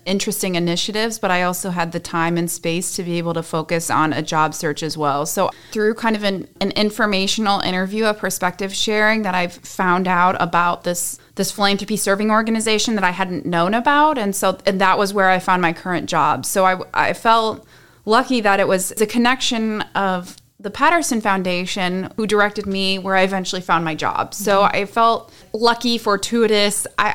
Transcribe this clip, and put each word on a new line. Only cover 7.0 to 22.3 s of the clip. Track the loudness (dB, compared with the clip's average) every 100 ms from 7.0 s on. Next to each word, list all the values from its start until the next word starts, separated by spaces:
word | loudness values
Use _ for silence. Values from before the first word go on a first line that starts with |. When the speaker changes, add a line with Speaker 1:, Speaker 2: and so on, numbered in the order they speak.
| 0 0 0 0 0 0
Speaker 1:
interview, | 0 -2 -2 0
a | -2
perspective | 0 -4 -2 -4 -4 -6
sharing | -4 -2 2 2 2
that | 0
I've | -2 -2
found | -6 -18 -2 2 2 2
out | 4 4 2
about | 0 2 0 0
this, | -4 -4 -6 -8 _
this | -6 -4
philanthropy | 0 0 0 -2 -2
serving | 0 0 2
organization | 2 2 -2 0 0 0 0
that |
I | 0
hadn't | 0 -4 -4 -2
known | 0 2
about. | 2 2 4 4 2
And | -2
so, | 0 0 0 -2
and | 2
that | 4 4
was | 2
where | 2 4
I | 4
found | 2 2
my | 2
current | -2 -4 -4 -2
job. | 0 2 0
So | -2 2
I, | 2 2 -4
I | 0 0
felt | 0 2 4 2 -4 -12 -20 -20 _
lucky | 0 2 2 0
that | 2 2
it | 2
was | 2 -2
the | -2 -2
connection | 2 2 2 0 -2 -2 -4 -4
of | -2 -2 -2 -6 -16 _ _
the | -12
Patterson | 0 2 2 0 -2
Foundation | 0 0 0 -2 -4 -2 -2 -2 -6 -6
who |
directed | 0